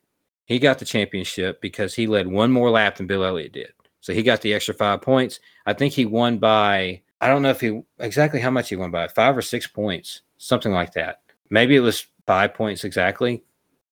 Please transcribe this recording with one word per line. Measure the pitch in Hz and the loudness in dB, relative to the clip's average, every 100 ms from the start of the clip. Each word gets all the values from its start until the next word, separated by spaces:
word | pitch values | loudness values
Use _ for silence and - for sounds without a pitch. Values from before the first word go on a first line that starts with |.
| _ _ _ _ - | _ _ _ _ -4
He | 120 | 0
got | 143 127 | 2 2
the | - | -2
championship | 117 101 98 92 - 92 - | -2 -2 -4 -8 -6 -6 -6
because | 101 - 98 - | -10 -6 -6 -2
he | 113 | 0
led | 104 92 | 0 0
one | 95 117 | 2 4
more | 127 120 | 4 4
lap | 113 104 - | 4 2 -2
than | 92 | -4
Bill | 98 | -2
Elliott | 95 90 73 | -2 -4 -8
did. | - - _ _ _ | -12 -16 _ _ _
So | - | -6
he | 92 | -2
got | 113 113 | 2 2
the | 107 | 2
extra | 104 - | -2 -2
five | 104 104 98 | -2 0 0
points. | - 131 127 - _ _ - | 2 2 0 -6 _ _ -6
I | |
think | 104 139 | -2 -2
he | 139 117 | 0 0
won | 113 120 117 | 2 0 2
by, | 110 110 104 98 92 90 _ - | 4 4 4 2 -2 -6 _ -2
I | 123 | 0
don't | 143 | 2
know | 139 | 2
if | 127 | 0
he, | 117 107 - - | -2 -4 -10 -10
exactly | 98 120 151 147 | -6 0 0 0
how | 123 | -2
much | 127 - | -2 -2
he | 92 | -6
won | 92 | -4
by, | 87 85 | -4 -4
five | - 117 135 | 2 2 2
or | |
six | - 120 - | -2 -6 -8
points, | - 104 92 - - _ _ | -6 -4 -4 -8 -18 _ _
something | - 123 117 | -2 -2 0
like | 92 85 | -2 -2
that. | - 82 - _ _ - | -6 -8 -10 _ _ -2
Maybe | 104 123 139 | 2 6 4
it | |
was | 120 104 - _ - | 4 0 -6 _ 0
five | 95 101 | 2 2
points | - 110 95 | -2 -6 -4
exactly. | 104 92 92 101 123 117 _ _ _ _ _ | -6 -2 -2 0 -2 -4 _ _ _ _ _